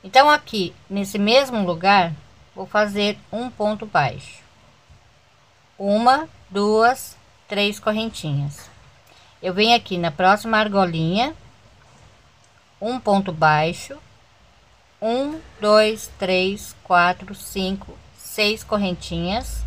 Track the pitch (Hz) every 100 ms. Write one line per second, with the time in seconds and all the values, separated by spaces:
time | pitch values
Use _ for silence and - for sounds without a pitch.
0 | 196 254 294 294 - 220 175 - _ 196
1 | 196 214 202 247 269 233 180 165 185 202
2 | 170 151 - - - - 190 208 208 202
3 | 208 208 - 208 247 - 208 214 220 170
4 | 135 135 - - _ _ _ _ _ -
5 | _ _ _ _ _ _ _ _ 202 208
6 | 240 269 320 - - 190 202 214 226 269
7 | - - _ _ _ 202 202 208 - 214
8 | 226 - 156 143 143 143 - - - _
9 | _ - _ _ 180 185 220 233 - 180
10 | 170 147 185 208 226 220 214 196 185 165
11 | 160 190 269 320 - _ _ _ _ _
12 | - _ _ _ _ _ _ _ 214 247
13 | 226 196 196 160 156 151 160 180 - -
14 | - _ _ _ _ _ _ _ _ _
15 | 220 240 285 320 - - 208 214 214 220
16 | - - 185 185 185 202 - - - 180
17 | 175 180 190 202 - 196 190 196 - -
18 | - - - - 208 220 - 214 190 175
19 | - 170 175 214 262 -